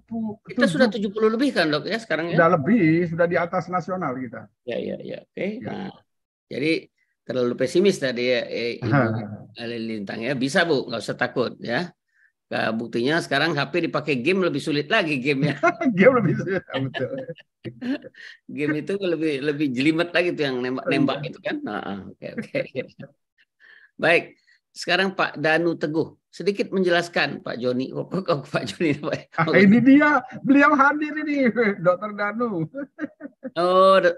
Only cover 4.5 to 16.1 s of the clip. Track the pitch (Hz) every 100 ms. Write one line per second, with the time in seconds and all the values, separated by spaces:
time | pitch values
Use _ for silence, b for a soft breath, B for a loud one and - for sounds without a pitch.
4.5 | _ - 113 98 - - - - - 185
5.5 | 214 - 101 98 - _ _ _ _ -
6.5 | - 151 160 - _ _ _ - 127 123
7.5 | 123 131 175 196 190 135 117 123 120 -
8.5 | - 120 117 113 135 113 110 - - -
9.5 | - 117 120 113 110 98 107 113 123 135
10.5 | 185 170 135 - 113 - 123 123 139 113
11.5 | - - 123 180 - _ _ _ _ -
12.5 | 120 120 113 117 117 123 165 - 139 160
13.5 | 143 139 175 160 151 147 131 131 190 170
14.5 | 143 151 147 143 311 165 143 131 143 -
15.5 | - 339 339 311 180 247